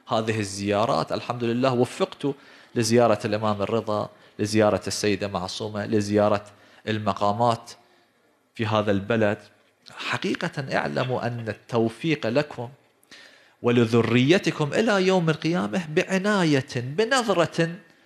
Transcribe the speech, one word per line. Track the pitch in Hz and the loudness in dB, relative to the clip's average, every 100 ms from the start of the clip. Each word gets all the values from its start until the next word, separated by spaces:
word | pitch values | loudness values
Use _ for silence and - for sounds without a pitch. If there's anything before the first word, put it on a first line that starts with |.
| - | -4
هذه | 113 110 110 | -2 0 -2
الزيارات، | 101 98 101 101 117 80 - | -4 -4 0 2 2 0 -2
الحمد | - - 123 | -4 -6 -4
لله | 117 120 131 | -2 0 0
وفقت | 123 127 - 190 - 143 139 - - - 117 | 2 0 -2 -6 -4 -6 -6 -12 -20 -8 -2
لزيارة | 110 117 117 104 113 | 2 4 6 4 0
الإمام | 104 110 101 | -2 -2 -2
الرضا، | 98 113 104 107 104 - - - | -2 -2 -2 -4 -6 -10 -20 -6
لزيارة | 104 107 104 95 - | 0 4 4 4 -2
السيدة | - 104 98 101 | -4 -2 -2 -2
معصومة، | 95 92 - 110 107 107 | -6 -6 -8 -8 -8 -2
لزيارة | 110 101 104 104 101 - - _ - - | 0 2 4 4 2 -4 -18 _ -12 -6
المقامات | 110 104 98 104 107 120 117 - - _ _ _ _ _ _ _ - | -4 -4 0 0 2 0 0 -6 -20 _ _ _ _ _ _ _ -8
في | 107 | -2
هذا | 107 104 | 0 0
البلد. | 98 101 113 107 107 - _ _ _ - - | -2 0 0 0 -2 -8 _ _ _ -20 -12
حقيقة | - 123 190 247 175 - 131 - | -8 -6 -4 -4 -6 -8 -4 -4
اعلموا | 151 147 127 123 120 | -2 -4 -2 -4 -4
أن | 120 113 | -6 -8
التوفيق | 101 - 120 113 - 165 143 110 | -10 -4 0 0 -2 -4 -2 -2
لكم | 127 151 - 120 139 _ _ _ - - - _ _ | -2 -2 -6 -14 -16 _ _ _ -20 -20 -20 _ _
ولذريتكم | 120 123 117 117 110 120 131 190 175 - 147 | 2 4 6 4 4 4 4 4 2 -2 -2
إلى | - 226 202 185 | 0 2 2 2
يوم | 185 160 | 2 2
القيامة | 151 156 175 202 196 160 | 0 -2 -2 -2 -4 -2
بعناية، | 156 - 190 202 208 170 139 - 127 | -2 0 0 0 2 2 2 0 -6
بنظرة | 123 156 226 269 226 175 156 - 165 170 - _ | -4 -2 0 0 2 2 2 0 -2 -4 -16 _